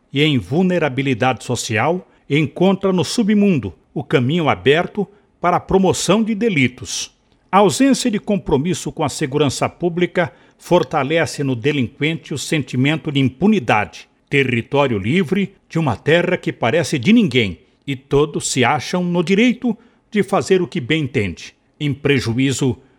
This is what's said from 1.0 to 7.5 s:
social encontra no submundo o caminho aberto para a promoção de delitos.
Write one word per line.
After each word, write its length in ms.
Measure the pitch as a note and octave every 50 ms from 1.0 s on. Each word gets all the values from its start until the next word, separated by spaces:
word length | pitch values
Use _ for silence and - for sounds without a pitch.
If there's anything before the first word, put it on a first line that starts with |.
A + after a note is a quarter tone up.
| C#3 C#3 B2+ G2+ B2+ B2+ A#2+ - -
social 640 | - A#2+ - - - A2 G#2+ B2 D#3 F3+ F#3 - _ _ _ _ -
encontra 640 | C#3 D#3 D#3 - - - F3 G3 F#3 F3+ - F#3+
no 120 | F#3 F3+ D3+
submundo 680 | - - B3 A3 G3 G#3+ G#3 G3+ G3+ F3 B2+ G2+ F#2 - _ _ _ _
o 80 | C#3
caminho 460 | C3 - E3 C#3 A#2+ B2+ E3 F3+ D#3 C3
aberto 580 | A#2 F#2 F2+ C3 C#3+ E3+ F3+ - - G#3 F#3+ - _ _ _ _ _ _
para 180 | - F3 F3 D3+
a 20 |
promoção 640 | - - F#3 F#3+ F#3 E3+ C#3+ - - - F#3+ A3+ A3
de 100 | G#3 A3+
delitos. 800 | F#3+ A#3 A#3 F3+ C#3+ B2+ A#2+ - - G2 - - - - - _ _ _ _ _ _ _ _